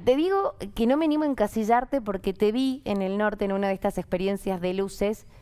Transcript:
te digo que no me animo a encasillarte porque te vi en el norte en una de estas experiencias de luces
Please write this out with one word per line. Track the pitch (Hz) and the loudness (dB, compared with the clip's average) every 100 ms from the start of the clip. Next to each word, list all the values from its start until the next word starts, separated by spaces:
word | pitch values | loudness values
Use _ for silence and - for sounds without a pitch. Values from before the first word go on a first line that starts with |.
te | 202 262 | 2 4
digo | 349 392 392 - 202 | 4 2 0 -4 -8
que | 208 226 | 0 2
no | 285 | 2
me | 320 | 2
animo | 302 | 2
a | 302 | 0
encasillarte | 269 208 220 214 240 247 277 | 0 -2 0 2 2 2 -2
porque | 208 190 - | -4 -4 -4
te | - 214 | 0 2
vi | 226 262 262 | 2 0 -2
en | - 202 | -4 -2
el | 190 196 | -2 0
norte | 214 208 202 | 0 0 0
en | |
una | 196 196 | 0 0
de | |
estas | 190 202 185 | 0 -2 -2
experiencias | - 180 190 196 - 185 | -2 -2 0 -2 -2 -2
de | 180 | -2
luces | 190 196 - 202 220 - - | -2 -4 -2 -2 -2 -8 -20